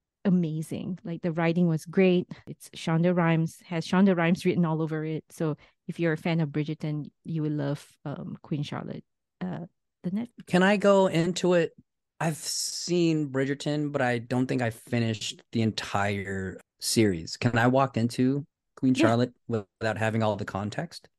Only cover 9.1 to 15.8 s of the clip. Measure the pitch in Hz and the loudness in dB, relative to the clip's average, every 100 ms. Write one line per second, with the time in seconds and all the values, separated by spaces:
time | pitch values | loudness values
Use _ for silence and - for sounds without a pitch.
9.1 | _ _ _ 180 170 175 _ _ _ 180 | _ _ _ -8 -8 -12 _ _ _ -8
10.1 | 196 240 - - 180 185 208 202 196 190 | -6 -8 -12 -2 2 4 4 6 6 4
11.1 | 156 165 180 180 180 160 - _ _ _ | 2 0 0 2 2 2 -4 _ _ _
12.1 | - 160 156 - - - - - 175 170 | -6 -4 -4 -6 -6 -6 -8 -2 2 4
13.1 | 156 147 131 135 139 - 147 147 143 127 | 2 0 0 0 -2 -2 -2 -2 0 0
14.1 | 120 117 127 131 135 120 110 - 120 113 | 0 -2 0 0 0 -2 -4 -4 0 0
15.1 | 107 - - _ 117 110 101 | -2 -6 -12 _ 0 0 0